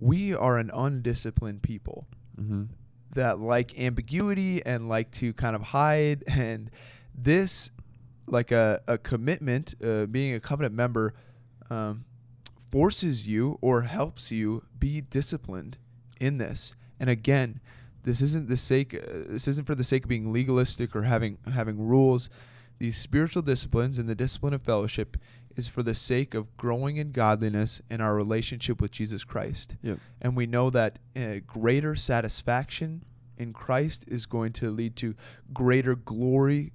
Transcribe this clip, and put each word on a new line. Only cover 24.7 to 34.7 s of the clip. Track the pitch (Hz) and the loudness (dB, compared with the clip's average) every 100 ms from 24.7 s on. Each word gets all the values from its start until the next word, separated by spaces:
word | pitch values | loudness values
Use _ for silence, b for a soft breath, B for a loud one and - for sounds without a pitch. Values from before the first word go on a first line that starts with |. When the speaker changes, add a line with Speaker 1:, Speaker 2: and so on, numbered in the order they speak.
| 107 110 - 107 - b b b | 0 0 -4 -4 -6 b b b
Speaker 1:
is | - 117 | -8 -6
for | - | -2
the | 117 | -2
sake | 107 - 127 139 | 0 0 0 0
of | 110 107 - | -4 -6 -6
growing | 120 120 139 151 | -2 0 -2 -2
in | 151 | -2
godliness | 127 110 107 110 104 107 - - | 2 4 4 2 0 0 -4 -6
in | 113 | -2
our | 110 104 | 0 2
relationship | 104 113 113 123 - 117 | 2 0 -2 -6 -4 -2
with | 104 | -2
Jesus | - 107 98 | -2 -6 -6
Christ. | - 107 - - - - | -8 -6 -6 -8 -10 -8
Speaker 2:
Yep. | 117 92 b b | -6 -6 b b
Speaker 1:
And | 127 | -2
we | 123 117 | 0 0
know | 120 127 | 2 2
that, | 127 110 - - | 4 2 -2 -12
uh, | 127 113 101 - | -8 -6 -6 -8
greater | 113 117 135 156 | 0 4 4 2
satisfaction | 151 - 117 110 - - 123 139 - 160 165 - - - - | -2 0 0 0 -4 0 -2 -2 -6 -8 -8 -14 -20 -20 -12
in | 117 | -10
Christ | 113 - 131 156 - - | -8 0 2 2 -4 -6
is | 120 - | -6 -4
going | 117 113 | -2 -2
to | 110 113 | -2 -4